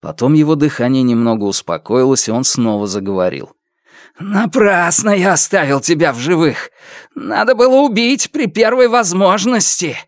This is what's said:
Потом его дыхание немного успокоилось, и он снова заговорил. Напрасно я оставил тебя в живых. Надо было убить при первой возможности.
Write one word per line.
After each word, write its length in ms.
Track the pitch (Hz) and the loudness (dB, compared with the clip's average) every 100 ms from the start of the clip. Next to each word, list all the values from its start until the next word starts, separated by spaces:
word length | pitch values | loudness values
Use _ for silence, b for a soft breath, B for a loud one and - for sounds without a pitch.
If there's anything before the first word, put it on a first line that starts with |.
Потом 340 | 78 78 123 | -12 -4 2
его 200 | 156 151 | 2 2
дыхание 480 | 156 147 - 123 131 | 2 0 0 -2 0
немного 420 | 123 117 117 110 | 0 0 0 -2
успокоилось, 840 | 101 98 - 82 - 120 131 131 - | -2 -6 -6 -8 -2 0 2 0 0
и 40 | |
он 120 | 113 | -2
снова 420 | 131 - 117 104 104 | -2 0 0 -2 -4
заговорил. 680 | 101 98 95 90 71 - _ _ _ b b b _ | -6 -4 -2 -2 -4 -14 _ _ _ b b b _
Напрасно 920 | 196 208 220 262 208 185 170 - 214 | -6 -2 -2 2 2 2 0 0 0
я 220 | 202 185 | 2 2
оставил 480 | 165 - 196 143 139 | 0 0 0 0 -2
тебя 320 | - 165 160 | 0 0 0
в 60 | 120 | -2
живых. 520 | 131 175 160 - - B B B B | -2 2 2 -2 -10 B B B B
Надо 400 | - - 208 220 | -14 -6 -2 0
было 220 | 240 254 262 | 4 4 4
убить 540 | 285 208 233 277 - | 2 0 0 -2 -4
при 160 | 302 233 | -4 -4
первой 420 | 156 214 254 240 | 0 0 2 2
возможности. 1080 | 240 202 180 196 202 208 247 233 233 165 120 | 2 0 2 2 2 0 0 0 -2 -6 -8